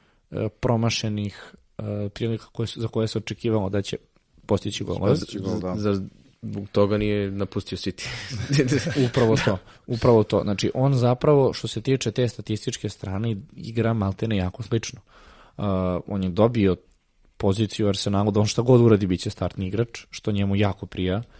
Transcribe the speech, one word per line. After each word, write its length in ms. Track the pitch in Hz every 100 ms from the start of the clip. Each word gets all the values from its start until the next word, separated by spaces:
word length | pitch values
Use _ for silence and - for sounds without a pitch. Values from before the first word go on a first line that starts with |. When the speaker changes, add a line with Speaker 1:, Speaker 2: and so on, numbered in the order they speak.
| _ _ - - 107
Speaker 1:
promašenih, 1040 | - 123 117 117 - 110 104 101 - - - _ -
e, 40 | 107 104 101
prilika 360 | - 113 107 -
koje 200 | - 113
su, 140 | -
za 80 | 113
koje 200 | 113 110
se 100 | 107
očekivalo 500 | - 104 117 110 95
da 140 | 101
će 140 | - - _ _ _ _ -
postići 380 | 101 107 -
golove. 240 | 107 - 101
Speaker 2:
Postići 300 | 156 - 98
gol, 200 | 95 107
da. 140 | 92 101
Speaker 3:
Zar 180 | 104 98 98 _ _ _
zbog 260 | 110 101 101
toga 300 | - 101 104
nije 320 | 107 104 98
napustio 480 | 98 95 104 - 95
City? 280 | 98 - - - - 104 127 143
<laughs> 500 | 127 143 165 143 123
Speaker 1:
Upravo 300 | 127 117 135
to, 220 | - 95 - - -
upravo 340 | 117 127 113
to. 180 | 104 104
Znači, 300 | 104 98 110
on 200 | - 139
zapravo, 580 | 131 120 123 151 143 127
što 160 | - 113
se 120 | 110
tiče 300 | 131 135 113
te 180 | 123 120
statističke 600 | - 107 107 - - 107
strane, 480 | - 101 98 117 101 143
igra 380 | - - 113 113
maltene 440 | 113 98 92 113 101
jako 260 | 90 -
slično. 380 | 110 113 - - _ - - - - -
Uh, 80 | 101 92 92 87 -
on 160 | 101
je 60 | 92
dobio 460 | 87 117 120 98 87 _ _ _ _ _ -
poziciju 500 | 101 98 104 - 104
u 20 |
Arsenalu 420 | 98 104 98 104
da 100 | 104
on 60 | 104
šta 160 | -
god 180 | 120 123
uradi, 260 | 117 101 95
bit 140 | 90
će 100 | 104
startni 360 | - 90 - 92
igrač, 380 | 101 117 - -
što 220 | - 110
njemu 240 | 101 98 98
jako 300 | 101 - 95
prija. 360 | - 90 98 120 -